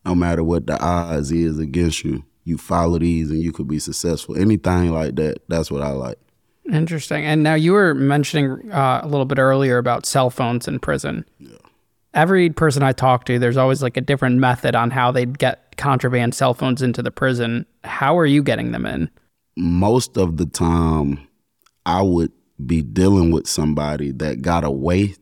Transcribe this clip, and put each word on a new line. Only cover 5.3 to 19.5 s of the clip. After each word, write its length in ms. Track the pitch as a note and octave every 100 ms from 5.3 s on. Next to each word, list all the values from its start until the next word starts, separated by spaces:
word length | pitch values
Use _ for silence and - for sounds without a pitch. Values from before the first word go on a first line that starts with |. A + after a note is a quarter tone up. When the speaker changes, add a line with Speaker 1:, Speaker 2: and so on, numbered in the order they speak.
| - -
Speaker 1:
that's 240 | E2+ D#2
what 100 | C#2+
I 100 | C#2+
like. 280 | C2+ B1+ G#1+ _ _ _ _ F4
Speaker 2:
Interesting. 540 | D#3 D#3+ D#3+ - D3+ D3+
And 180 | D#3
now 100 | D3+
you 180 | D#3 D#3+
were 220 | G3+ F#3
mentioning, 760 | C#3 C3+ C#3+ C#3+ D#3 C3+ C3 A3
uh, 280 | C#3 C3+ B2+
a 40 | D#3
little 180 | C#3+ C3
bit 140 | C#3
earlier 380 | C3+ C3+ C3+ B2
about 280 | B2 A#2+ -
cell 240 | C#3+ B2+
phones 380 | - A#2+ A#2+ -
in 120 | C3
prison. 440 | - C#3+ C#3+ A2+ - _
Speaker 1:
Yeah. 160 | - A1 _ _ _ _ _
Speaker 2:
Every 360 | D3 E3+ F#3+ F3
person 340 | D#3 D#3+ C3+
I 80 | C3+
talk 340 | C3 C3 B2+ -
to, 140 | B2
there's 180 | A#2+ C3
always, 240 | C3 C3
like, 160 | B2+ C3
a 40 |
different 360 | B2+ C#3 C3 B2
method 360 | C3 A#2+ C3+ A#2
on 160 | A#2+
how 200 | C3 B2
they'd 260 | B2+ B2 C#3
get 360 | B2+ - _ -
contraband 580 | C#3 C#3 B2+ B2 A#2+ -
cell 180 | C3
phones 280 | A#2+ C3 B2
into 200 | C3 A#2
the 100 | A#2+
prison. 540 | - C3 B2 A#2 A#2 - _
How 340 | - - C3+ F3
are 60 | D#3
you 180 | C#3+
getting 280 | C#3+ A2 A#2+
them 140 | - G#1+
in? 240 | C#2 E2 _ _ _ _